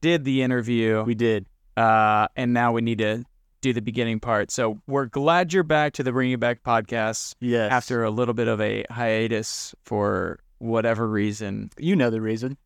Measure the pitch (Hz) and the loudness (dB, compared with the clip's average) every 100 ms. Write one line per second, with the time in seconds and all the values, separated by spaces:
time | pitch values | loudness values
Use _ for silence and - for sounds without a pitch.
0 | 160 170 135 131 127 123 113 117 113 110 | 2 2 2 0 2 0 0 0 2 2
1 | 107 113 117 110 98 _ _ - 113 110 | 0 2 2 2 -2 _ _ 0 4 6
2 | 107 107 104 - 123 120 120 117 117 113 | 4 4 2 0 0 2 2 0 -2 0
3 | 107 110 123 _ _ _ 135 120 110 117 | 0 -2 -8 _ _ _ -2 -2 -2 -2
4 | 117 110 120 110 101 - 113 107 - 139 | -2 -2 0 0 0 -2 -2 -2 -4 -2
5 | 131 139 143 170 175 185 160 156 151 - | -2 0 2 2 2 0 2 2 0 -2
6 | 131 127 127 127 120 120 - 117 104 117 | -2 0 0 0 0 -2 0 0 0 -2
7 | 110 110 - - 123 117 107 127 - 123 | -2 -4 -8 -8 0 0 2 0 0 -2
8 | 113 107 120 113 117 110 107 107 107 113 | 0 0 -2 0 0 0 -2 -2 -6 -4
9 | 117 110 113 113 110 - - - - 104 | 0 0 0 -2 -4 -10 -12 -16 -6 -2
10 | 101 95 87 82 _ _ 117 113 113 110 | 0 0 -4 -8 _ _ -2 0 0 0
11 | 113 107 107 104 107 101 104 - 160 190 | 0 0 0 -2 -6 -8 -10 -6 0 2
12 | 120 110 110 110 127 139 | 2 0 -2 -4 -4 -10